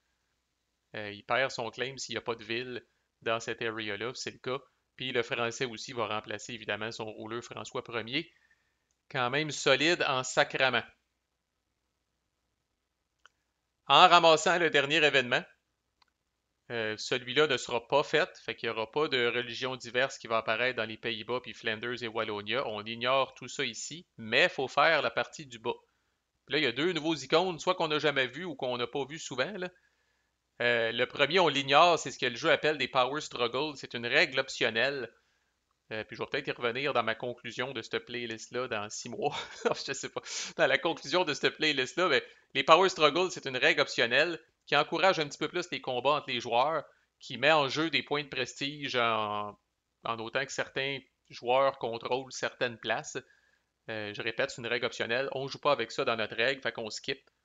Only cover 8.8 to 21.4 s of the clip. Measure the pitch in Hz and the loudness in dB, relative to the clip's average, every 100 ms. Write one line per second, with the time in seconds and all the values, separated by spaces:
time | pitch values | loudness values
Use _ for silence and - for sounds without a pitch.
8.8 | _ _ - 135 123 143 156 135 147 131 | _ _ -8 -4 0 0 -2 0 4 4
9.8 | 156 175 147 131 127 - 143 147 131 117 | 4 2 2 0 0 2 2 2 2 2
10.8 | - _ _ _ _ _ _ _ _ _ | -2 _ _ _ _ _ _ _ _ _
11.8 | _ _ _ _ _ _ _ _ _ _ | _ _ _ _ _ _ _ _ _ _
12.8 | _ _ _ _ - _ _ _ _ _ | _ _ _ _ -20 _ _ _ _ _
13.8 | - 147 180 170 170 156 190 175 156 147 | 4 8 10 10 10 8 4 2 4 4
14.8 | 139 160 147 135 123 139 180 _ _ _ | 4 4 6 4 2 0 -2 _ _ _
15.8 | _ _ _ _ _ _ _ _ - 120 | _ _ _ _ _ _ _ _ -8 -4
16.8 | 110 107 - 127 123 131 151 120 - 120 | -4 -4 -2 -4 0 2 4 2 -2 -4
17.8 | - 139 147 151 - - - 117 117 110 | 0 0 2 0 0 -6 -10 -6 -4 -4
18.8 | 110 147 156 127 120 120 123 113 131 127 | -2 -2 0 2 2 0 -4 -4 -6 -6
19.8 | 120 123 131 - 113 113 113 110 127 120 | -4 0 0 -2 -2 -2 0 0 0 -2
20.8 | 110 110 120 110 110 123 | -4 -6 -6 -6 -4 -6